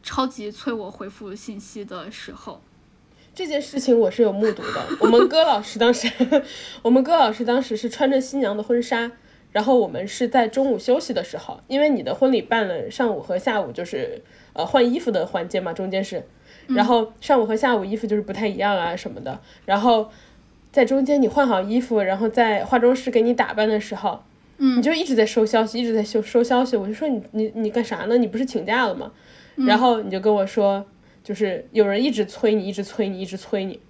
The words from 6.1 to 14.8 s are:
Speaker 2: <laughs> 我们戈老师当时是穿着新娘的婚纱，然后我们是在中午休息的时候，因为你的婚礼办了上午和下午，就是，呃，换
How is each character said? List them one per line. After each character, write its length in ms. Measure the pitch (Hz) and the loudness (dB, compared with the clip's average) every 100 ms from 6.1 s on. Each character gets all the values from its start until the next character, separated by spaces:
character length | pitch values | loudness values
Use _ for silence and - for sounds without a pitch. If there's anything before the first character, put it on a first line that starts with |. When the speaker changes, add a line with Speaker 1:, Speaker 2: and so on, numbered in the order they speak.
| - 254 277 | -2 2 2
Speaker 2:
<laughs> 360 | - - - - | 0 -16 -16 -4
我 80 | - | 2
们 160 | 254 | 4
戈 100 | 269 | 4
老 160 | 330 233 | 4 4
师 140 | 220 | 2
当 180 | 240 247 | 0 0
时 140 | 262 214 | 0 -4
是 100 | 240 | -6
穿 240 | - 269 | 0 2
着 80 | 269 | 2
新 220 | 262 277 | 0 -2
娘 160 | 220 208 | -2 -2
的 60 | |
婚 200 | 214 240 | 0 -2
纱， 300 | 240 233 233 - _ _ _ | 0 -2 -4 -8 _ _ _
然 100 | 208 | -2
后 140 | 214 254 | 4 4
我 100 | 185 | 2
们 220 | 165 196 | -4 -8
是 180 | - 240 | -4 2
在 220 | 262 226 | 2 2
中 240 | 262 269 | 0 0
午 60 | 226 | 0
休 200 | - 269 | 2 0
息 140 | - | 0
的 100 | 220 | -6
时 140 | - - | -6 -12
候， 240 | - - - | -12 -16 -4
因 100 | 269 | 2
为 120 | 302 | 2
你 120 | 240 | 2
的 120 | 147 | -2
婚 180 | - 269 | 2 2
礼 80 | 247 | 2
办 260 | - 226 196 | 0 0 0
了 240 | 165 - | -4 -8
上 240 | - 240 | -2 -2
午 60 | 175 | -2
和 180 | - 185 | -4 -4
下 220 | 240 214 | -2 -2
午， 100 | 147 | -4
就 140 | 120 | -8
是， 380 | 175 135 123 - _ - _ | -8 -8 -8 -10 _ -20 _
呃， 100 | - | -8
换 260 | 160 269 | 0 2